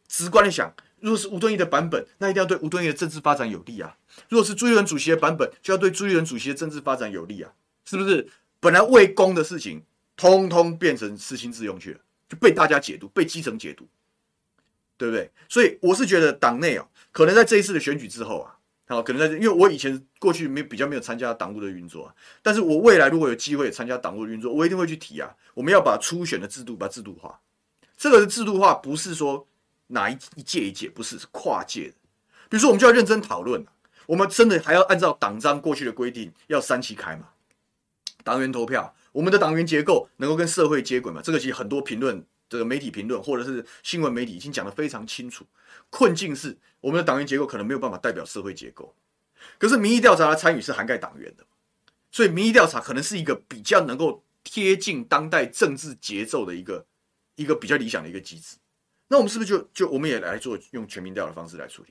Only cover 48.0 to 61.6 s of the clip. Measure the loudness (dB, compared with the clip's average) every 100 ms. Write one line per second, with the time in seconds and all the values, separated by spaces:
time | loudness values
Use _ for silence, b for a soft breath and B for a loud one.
48 | -8 -8 -12 -12 -12 -14 -18 -20 -20 _
49 | _ _ _ B B B 2 2 2 4
50 | 6 6 4 2 0 0 -4 -8 -4 -6
51 | -6 -14 -20 -20 _ _ _ _ _ _
52 | _ 0 2 2 4 6 4 2 -8 -8
53 | -6 -6 -4 -4 -6 -12 0 0 0 -2
54 | -4 -4 _ _ -14 -4 0 0 -2 -8
55 | -2 -2 0 -2 -2 0 -2 -2 -12 -14
56 | -10 -8 -6 -6 -6 -10 -12 -12 -14 _
57 | _ _ _ -12 -4 -4 -2 -4 -2 -8
58 | -10 -16 -16 -20 -20 -20 _ _ _ _
59 | 0 2 2 -2 -2 -2 -4 -4 -4 -2
60 | -4 -4 -6 -8 -8 -10 _ -16 -14 -14
61 | -12 -8 -8 -10 -16 -16